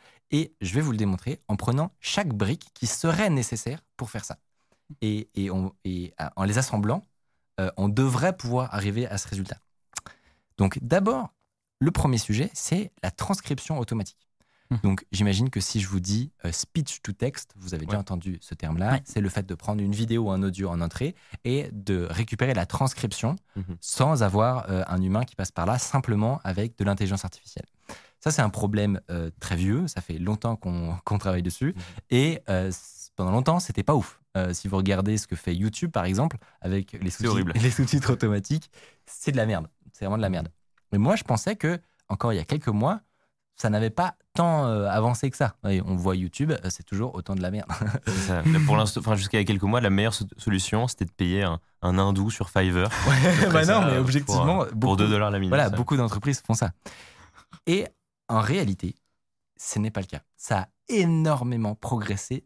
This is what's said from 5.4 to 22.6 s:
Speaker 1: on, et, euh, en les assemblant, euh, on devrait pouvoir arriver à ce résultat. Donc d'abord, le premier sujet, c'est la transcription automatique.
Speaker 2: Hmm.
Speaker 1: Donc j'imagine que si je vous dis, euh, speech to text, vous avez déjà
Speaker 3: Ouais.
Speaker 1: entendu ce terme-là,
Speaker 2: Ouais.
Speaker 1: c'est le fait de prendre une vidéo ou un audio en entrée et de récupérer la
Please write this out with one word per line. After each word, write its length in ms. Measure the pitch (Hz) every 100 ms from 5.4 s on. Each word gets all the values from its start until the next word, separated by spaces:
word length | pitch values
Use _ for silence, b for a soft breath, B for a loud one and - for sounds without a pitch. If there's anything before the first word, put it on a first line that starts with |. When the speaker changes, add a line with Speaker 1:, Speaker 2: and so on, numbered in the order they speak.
| 98
Speaker 1:
on, 240 | 92 95 -
et, 300 | 95 90 87 -
euh, 60 | 78 -
en 80 |
les 120 | 95 107
assemblant, 500 | 131 107 104 160 - _ _ _ _ -
euh, 100 | 95 -
on 140 | 98
devrait 440 | 104 135 123 170
pouvoir 400 | 185 120 123 127
arriver 320 | 101 101 104 123
à 120 | 101
ce 100 | -
résultat. 300 | 98 95 - _ _ _ - B B B B B -
Donc 220 | 95 -
d'abord, 540 | 120 180 196 254 233 - _ _ _ _
le 100 | 139
premier 260 | - 143 120
sujet, 320 | - 107 170
c'est 380 | - - 175 208 -
la 80 | 92
transcription 680 | - - 196 - 139 - 156
automatique. 500 | 117 113 98 - _ _ _ _ _
Speaker 2:
Hmm. 60 | 117
Speaker 1:
Donc 240 | 104 95 -
j'imagine 380 | 95 104 95 127
que 100 | 104
si 200 | - 110
je 80 | 95
vous 120 | 95
dis, 300 | 90 104 139 - 87
euh, 60 |
speech 500 | 85 - - 139 -
to 100 | -
text, 400 | 95 123 - - 98
vous 180 | 92
avez 100 | 87
déjà 120 | 78 104
Speaker 3:
Ouais. 40 |
Speaker 1:
entendu 380 | 98 90 92 87
ce 140 | -
terme-là, 380 | 82 78 82 101
Speaker 2:
Ouais. 100 | 135
Speaker 1:
c'est 160 | 139 -
le 80 | 98
fait 160 | 104 95
de 80 |
prendre 280 | 87 - 107
une 100 | 101
vidéo 300 | 101 110 113
ou 60 | 107
un 120 | 95
audio 260 | 98 92 95
en 100 | 85
entrée 340 | 85 - 143 B B B
et 240 | 120 135 143
de 340 | 104 98 92 87
récupérer 440 | 85 117 107 131
la 100 | 127